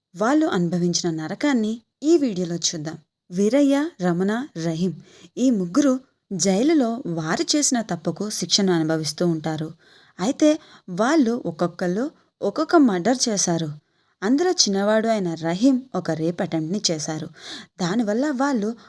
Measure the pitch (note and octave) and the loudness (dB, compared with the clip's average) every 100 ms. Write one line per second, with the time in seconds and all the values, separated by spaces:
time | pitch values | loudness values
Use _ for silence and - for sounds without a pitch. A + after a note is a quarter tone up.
0 | _ E3+ A3 D4+ D#4 F#3 F3 F3 F3 E3+ | _ -2 2 2 2 0 0 0 0 0
1 | F3 D#3+ D#3 G3 D4 B3+ G#3+ A#3 - _ | -2 -4 -6 -4 0 0 0 -6 -12 _
2 | D4 E4 C4+ F#3 F3 E3+ - D3+ D3+ D#3 | 2 2 2 -2 -4 -4 -4 -6 -8 -12
3 | _ _ _ F3+ G#3 C4+ C#4+ C#4 D#4+ - | _ _ _ -2 2 4 4 2 0 -2
4 | F3+ E3+ F#3+ A3+ D4 E3+ E3 E3 F#3 D3 | 0 0 0 -2 -6 -6 -4 -2 -2 -4
5 | - - - - B3+ A3 F3 G#3 D4 C4 | -12 -20 -14 0 2 2 0 2 2 0
6 | - _ _ F#3+ F#3+ F#3+ C#4 D#4+ A#3 A#3 | -4 _ _ -2 0 2 4 2 2 -2
7 | F3 E3 D#3 G3+ D#4 D4+ C#4 A#3+ A3 E3+ | -6 -4 -2 -2 0 0 0 0 -2 -4
8 | F3 E3 G#3 - E3+ - F#3+ E3+ D#3 D#3+ | -4 -4 -6 -6 -2 2 2 2 2 0
9 | D#3 - F3 D#3+ D#3+ D#3 D#3 - _ _ | -2 -2 0 0 -4 -6 -8 -12 _ _
10 | _ - F#3+ C#4+ D4+ D#4 - - - F3 | _ -4 -4 4 4 4 -2 -20 -8 -2
11 | A#3 E4 A3+ A#3+ F3 E3 F3 F3 F3+ F#3 | 2 4 4 0 -4 -2 -4 -2 -2 -2
12 | C#4+ - _ _ G3+ G#3 D#4 F4 C4 F#3 | -4 -8 _ _ -4 -2 4 6 6 4
13 | F3 B3+ B3 G3+ F3+ E3 D#3+ D3+ - _ | 2 0 0 0 0 0 -2 -8 -16 _
14 | _ _ G3 C#4+ F4+ F4 - G3 G3+ A3 | _ _ 0 2 2 2 0 2 2 2
15 | A3+ A3 F3 D#3+ E3 F3+ C4 B3+ C4 F#3 | 2 0 -2 -4 -4 2 2 2 -2 -6
16 | F3 D#3+ D#3+ F3 F3 D#3+ D#3 E3+ - D#3 | -4 -2 -2 -2 -4 -4 -4 -4 -2 -4
17 | D3+ D#3 D3+ - - - - - F3 A3 | -6 -8 -10 -14 -18 -18 -18 -6 -4 -2
18 | G#3 A3 D4 B3 C#4 B3+ G3+ A#3 | -2 -2 -2 -2 -2 0 -4 -6